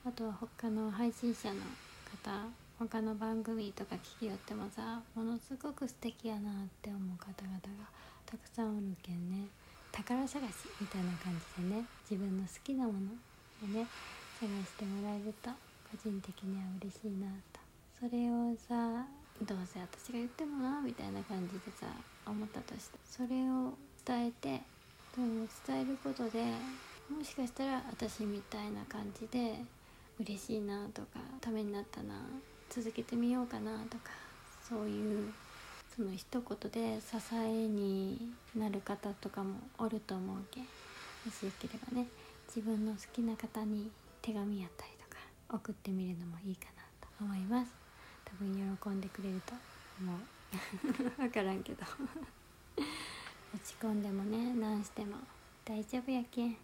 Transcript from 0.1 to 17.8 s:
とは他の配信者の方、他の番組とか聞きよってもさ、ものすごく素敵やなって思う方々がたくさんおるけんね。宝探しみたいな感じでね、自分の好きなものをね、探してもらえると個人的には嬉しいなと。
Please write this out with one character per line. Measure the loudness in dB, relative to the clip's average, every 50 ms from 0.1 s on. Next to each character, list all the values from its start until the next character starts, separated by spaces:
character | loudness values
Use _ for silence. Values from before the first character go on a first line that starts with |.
と | -2 0 0
は | 0 0
他 | -2 -4 -6 -4 0 2 4
の | 4 6 4 4
配 | 4 6 4 4 4
信 | 4 4 2 2
者 | 4 2 0 0
の | 0 -2 -4 -6 -8 -10 -14 -14 -14 -12 -10 -10 -6 -4
方、 | -2 -2 -2 -2 -4 -6 -10 -16 -18 -4 -2
他 | -2 2 2 2
の | 4 4 2
番 | 2 2 2 2 2 2
組 | 2 2 2 0 0 -2
と | -4 -4
か | -2 -2
聞 | -4 -4 -8 -6 -2
き | -2
よ | -2 -2
っ |
て | -2 -4 -4 -2
も | -2 -2 -2 -2
さ、 | -2 -2 0 -2 -2 -4 -4 -2
も | 0 2
の | 2 2
す | 0 -2 -4 -6 -4
ご | -2 -4 -2
く | 0 -2
素 | -2 -2
敵 | -2 -4 -4 -4 -2 -2 -2
や | 0 0
な | 0 0
っ | 0 0 -2 -4 -6 -6
て | -4 -2
思 | 0
う | 0 0 0 0 -2
方 | -6 -8 -8 -6 -4
々 | -4 -4 -4
が | -4 -6 -8 -8 -10 -12 -14 -16 -16 -16 -16 -14 -10
た | -8 -8
く | -8 -8 -6
さ | 0 0 2
ん | 2 4
お | 2
る | 2 0 -2 -2 -2
け | -2
ん | -2 0 0 0
ね。 | 0 0 -2 -4 -8 -14 -18 -18 -18 -18 -12 -8
宝 | -6 -6 0 2 4 4 4
探 | 2 0 -2 -2
し | -2 -4 -6 -8 -10 -4 -4
み | -4
た | 0 2
い | 2 2
な | 2 2
感 | 0 0 0 0 0 -2 -4 -2
じ | 0 2 2
で | 2
ね、 | 2 0 -2 -6 -16 -2 0
自 | 0
分 | 2 2 2 2
の | 2 2
好 | 0 -4 -6 -2
き | 0 2
な | 4 4
も | 4 4
の | 2 0 0 -2 -6 -10 -14 -20 -20 -20 -18 -12 -6 -2
を |
ね、 | 0 2 2 2 0 -4 -10 -10 -10 -10 -10 -12 -12 -6 -2
探 | 0 2 2 2 0
し | -2 -2
て | -2 0
も | 0 2 2 2
ら | 2 0
え | 0
る | 0 -2 -4 -2 -4
と | -6 -6 -6 -10 -16 -18 -18 -12 -10
個 | -10 -2
人 | 0 0 0 0
的 | -2 -4 -8 -4 -2
に | 0 0
は | 0 0 -2 -2 -2
嬉 | -4 -4
し | -6 -4 -2
い | -2 0 0
な | 0 -2 -2 -6 -8 -12 -16
と。 | -16 -16 -16 -20 -20